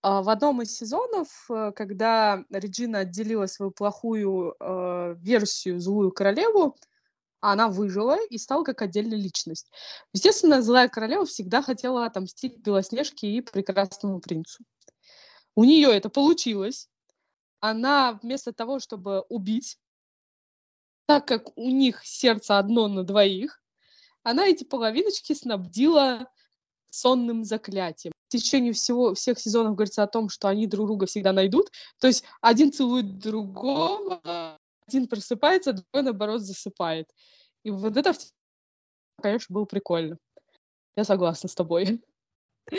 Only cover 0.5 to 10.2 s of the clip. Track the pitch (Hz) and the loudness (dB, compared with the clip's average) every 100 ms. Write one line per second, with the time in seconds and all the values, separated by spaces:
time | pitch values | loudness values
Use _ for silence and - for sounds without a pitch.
0.5 | 254 226 - 220 302 494 427 311 - - | 0 -4 -10 -6 -4 -2 -4 -6 -10 -8
1.5 | 226 214 202 202 196 220 226 214 196 - | -6 -6 -6 -10 -2 2 4 2 0 -4
2.5 | 196 196 185 240 214 190 180 220 220 190 | -8 -8 -6 -4 -4 -4 -6 -4 -2 -4
3.5 | - 196 - 202 202 226 220 196 190 170 | -4 -8 -4 -6 -4 -4 -2 -2 -2 -4
4.5 | - - 185 180 180 175 170 175 233 208 | -6 -8 -6 -4 -4 -6 -8 0 2 2
5.5 | - 190 175 175 208 196 - 196 220 440 | -4 -6 -4 -2 0 0 2 0 2 4
6.5 | 427 302 - _ _ _ _ _ _ 208 | 4 2 -2 _ _ _ _ _ _ 0
7.5 | 202 226 185 208 185 226 330 453 226 - | 2 2 0 -2 0 0 0 -2 -8 -4
8.5 | 277 302 - 202 196 220 214 196 - - | -2 -2 -4 -4 -4 -4 -4 -4 -6 -8
9.5 | 160 - - - - _ 196 | -12 -14 -20 -18 -18 _ 2